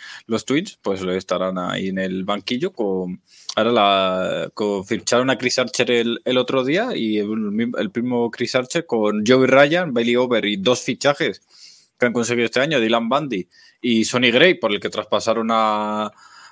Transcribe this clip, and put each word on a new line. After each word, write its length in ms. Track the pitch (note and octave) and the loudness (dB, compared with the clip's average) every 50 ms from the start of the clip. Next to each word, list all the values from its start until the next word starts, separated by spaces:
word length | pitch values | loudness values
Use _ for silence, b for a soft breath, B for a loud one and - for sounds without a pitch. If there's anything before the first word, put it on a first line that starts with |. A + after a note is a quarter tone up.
| B B B B B - | B B B B B -4
los 180 | A2+ A2 - | -4 -4 -2
Twins, 320 | - C3 D3+ G3 - - _ | 0 -2 -2 -2 -4 -12 _
pues 200 | - G#2+ G2 F#2 | -6 -4 -4 -2
le 160 | F#2 F#2 F2+ F#2 | -2 -2 -2 -2
estarán 400 | - - F#2 F2+ F#2 F#2+ F#2 F#2 | -2 -2 -2 -2 -2 -2 -2 -4
ahí 300 | F2+ F#2 G2 G2 F#2+ F#2+ | -4 -4 -4 -4 -4 -4
en 100 | F#2+ F#2+ | -4 -4
el 260 | F#2+ F#2+ F#2 F#2+ F#2 | -4 -4 -4 -6 -4
banquillo. 480 | G2+ G#2 G2+ - - B2 B2+ E3 F#3+ | -4 -6 -6 -4 -6 -6 -4 -4 -6
Con, 520 | - - A2 G2 F#2+ F#2 F2+ F2+ F#2 - _ B B B B B B | -6 -4 -4 -2 -2 -2 -4 -6 -8 -12 _ B B B B B B
ahora 160 | G#2+ A2 A#2 | -2 0 2
la, 800 | A#2+ A2+ G2+ G2+ G2 F#2+ F#2+ F#2 F#2 F#2 F#2 F2 E2 E2 E2 - - | 4 4 4 4 4 4 2 0 0 -2 -2 -2 -2 -4 -6 -6 -6
con, 320 | - G#2 G#2 G2+ G2 F#2+ | -4 -2 -2 -2 -2 -4
ficharon 460 | - A#2 F#2 - - A#2+ A#2+ B2+ C3+ | -4 -6 -6 -2 0 0 2 2 2
a 80 | C3 - | -2 0
Chris 180 | B2+ B2 - C3 | 0 -2 0 0
Archer 320 | B2+ A#2+ - - B2 B2 | -2 -2 -2 -2 0 2
el, 320 | B2 A#2+ A2+ A#2 A#2 - - | 2 0 2 0 -2 -4 -2
el 140 | B2+ B2+ B2+ | 0 0 0
otro 260 | B2 - C3 C3+ B2+ | 0 0 0 -2 0
día 320 | C3 D3+ F#3+ A#3 B3+ - | 0 0 0 -2 -2 -4
y 220 | - A#2 A2 G#2+ G#2 | -4 -2 -2 0 0
el, 540 | G2+ G#2 A2 A2 G#2+ G#2 G2+ A2 A#2 A#2+ B2 | -2 -2 -2 -4 -4 -4 -2 -2 -2 -2 -2
el 140 | - A2 G2 | -4 -6 -4
primo 400 | - A#2+ A#2+ B2 B2 A#2+ A#2+ A#2 | -4 -4 -4 -2 -2 -2 -2 -2
Chris 240 | - - A#2+ - - | -2 -6 -6 -2 -2
Archer 320 | B2+ B2 - - E3+ D#3+ | -2 -2 -2 -4 -6 -4
con 380 | - A#2+ A2+ G#2+ G#2 G#2 G#2+ G#2+ | -2 -2 0 2 2 0 0 4
Joey 220 | A#2 B2+ C3 C3 B2+ | 4 4 6 6 6
Ryan, 440 | C3 C3+ C#3+ D3 D#3+ F3 F#3 D#3 | 8 8 6 6 4 0 -2 -2
Bailey 260 | A#2+ A#2+ A#2+ A#2+ A#2+ B2 | -2 -2 0 2 2 2
Over 280 | B2+ B2+ A#2+ G#2+ G2+ | 2 2 0 0 0
y 120 | G#2 G#2 G2 | 0 -2 0
dos 260 | F#2+ B2 B2+ - - | 2 0 0 0 0
fichajes 580 | - B2 - - C#3 C#3+ - D#3+ A#2 F2+ - B B B B B B B B B B B - | -4 -4 0 2 0 2 2 -2 -4 -4 -6 B B B B B B B B B B B 0
que 60 | B2 | 0
han 80 | A#2+ G#2+ | 0 2
conseguido 320 | A#2+ A#2 A2 A#2+ A#2+ A#2 | 0 -2 0 0 0 0
este 140 | A2 - B2 | 0 2 0
año, 200 | C3+ D#3 D#3 B2+ | 0 2 2 2
Dylan 300 | A2+ A2 A#2 A#2 A#2 A2+ | 2 2 2 0 0 0
Bundy 380 | C3 D3 D#3 C3+ A2+ F#2 E2+ _ b b b b b b | 0 0 0 -2 -4 -6 -6 _ b b b b b b
y 240 | - B2 A#2 A2+ G#2+ | -2 0 2 2 2
Sonny 240 | - - B2 B2+ A#2+ | 2 0 2 2 4
Gray, 240 | A2 B2+ D#3+ F#3 F3 | 6 6 6 6 4
por 180 | - - A2 | 2 0 -2
el 80 | G#2 F#2+ | -2 -2
que 100 | - G2+ | -4 -6
traspasaron 580 | - G#2+ G2+ - A2+ G2+ - A2+ A2 A2+ A2+ A2+ | -6 -6 -6 -2 -2 -2 0 0 -2 0 0 0
a, 600 | A2+ A2+ A2 A2 G#2+ G#2 G#2+ G#2+ G#2+ G#2+ G#2+ G#2 B B B B B B B B | 2 2 2 2 0 0 -2 -2 -2 -4 -4 -6 B B B B B B B B